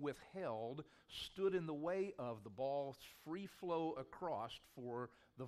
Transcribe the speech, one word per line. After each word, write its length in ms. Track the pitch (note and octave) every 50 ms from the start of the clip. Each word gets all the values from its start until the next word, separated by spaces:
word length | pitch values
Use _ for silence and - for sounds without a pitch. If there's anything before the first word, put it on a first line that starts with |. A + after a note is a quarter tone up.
withheld, 840 | C#3+ D3 C3 - - - - F#3+ F#3 C#3 A2+ A2 A2+ A#2+ C3+ D3+ D3+ - - - - -
stood 440 | - - - - - F#3 G3 F#3 F#3
in 140 | F3+ E3
the 60 | D#3+ D3+
way 400 | C#3+ D3+ E3+ F#3 F#3+ G3 G3+ -
of 280 | - B2 B2 A#2 G#2+ G2+
the 40 | A2
ball's 460 | G2 A2+ C3 C3+ C#3 C#3+ C#3 C#3 B2+ - - - - - -
free 200 | D3+ D#3+ G3 G3
flow 460 | F#3 - - - F3 E3+ E3 E3 D#3+ - C3
across 580 | C3 - - - F#3 E3+ C#3+ G#2 A2+ A#2 - - - - -
for 360 | C3+ B2 B2 A#2 A#2+ B2 A#2 - - - - _
the 60 | A#2+ C3